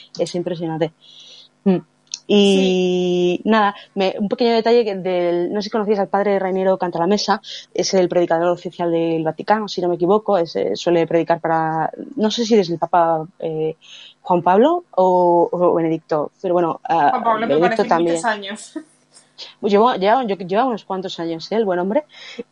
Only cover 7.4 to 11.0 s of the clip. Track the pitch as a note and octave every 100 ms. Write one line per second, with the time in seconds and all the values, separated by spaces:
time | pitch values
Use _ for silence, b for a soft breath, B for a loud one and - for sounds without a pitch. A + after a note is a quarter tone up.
7.4 | B B B - F3 F#3+ F3 F3 E3+ E3
8.4 | F3 E3+ F#3 - F3 E3 E3 E3 D#3+ D#3
9.4 | - G#3+ G#3 - F3 E3+ F3 G#3+ G#3+ G3
10.4 | E3 G2 - - F3 E3+